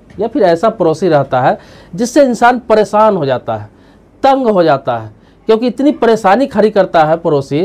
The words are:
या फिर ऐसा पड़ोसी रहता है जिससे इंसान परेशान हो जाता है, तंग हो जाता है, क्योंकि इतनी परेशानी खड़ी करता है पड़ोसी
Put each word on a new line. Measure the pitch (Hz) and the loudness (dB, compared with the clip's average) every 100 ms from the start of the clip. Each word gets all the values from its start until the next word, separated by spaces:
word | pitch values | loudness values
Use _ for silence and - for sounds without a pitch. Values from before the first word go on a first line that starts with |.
| - - | -14 -8
या | 226 | -6
फिर | 285 | 0
ऐसा | 190 170 226 | 0 2 0
पड़ोसी | 220 165 151 185 | -2 -2 0 0
रहता | 151 135 127 | 0 0 -2
है | 135 214 - - - | -2 -2 -8 -20 -14
जिससे | 170 240 311 | -8 -2 2
इंसान | 277 233 240 254 | 2 2 2 2
परेशान | - 220 208 208 220 196 | 0 0 2 2 2 0
हो | 139 | -2
जाता | - - 110 | -4 -6 -8
है, | 107 _ _ _ _ _ | -10 _ _ _ _ _
तंग | 269 269 247 | 0 2 0
हो | 196 | 0
जाता | 165 143 - 117 | 2 0 -2 -6
है, | 110 - _ _ - | -8 -18 _ _ -2
क्योंकि | 220 247 | 0 -2
इतनी | - 277 | -2 -2
परेशानी | - 226 220 196 214 269 | 0 0 2 2 0 0
खड़ी | 208 214 | 0 0
करता | 208 185 170 | 2 0 2
है | 156 165 | 0 0
पड़ोसी | 170 147 139 143 | -2 -2 -2 -4